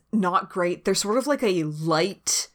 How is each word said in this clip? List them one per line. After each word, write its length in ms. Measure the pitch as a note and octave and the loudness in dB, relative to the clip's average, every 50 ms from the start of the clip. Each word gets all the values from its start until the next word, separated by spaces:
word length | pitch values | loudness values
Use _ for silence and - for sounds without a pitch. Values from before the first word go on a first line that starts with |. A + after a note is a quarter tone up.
| _ - | _ -4
not 380 | - A3 F#3 F3+ F3+ - - - | 0 0 2 2 2 0 -2 -2
great. 340 | - F#3+ F3 F3 F3+ E3+ - | -2 0 0 0 0 -2 -2
They're 120 | F#3 F#3+ | -2 0
sort 200 | - - G3+ G#3+ | 0 0 0 0
of 120 | C4 A#3+ D4 | 0 0 0
like 160 | C#4+ C4+ B3 | 0 0 2
a 180 | G#3 F3+ E3+ | 0 2 2
light 840 | D#3 D3+ D3+ D3+ D#3 E3 D#3+ E3 F3 G3+ F#3+ - - - - - - - | 0 -2 -4 -4 -2 0 2 2 2 0 -2 -6 -4 -2 -2 -2 -4 -6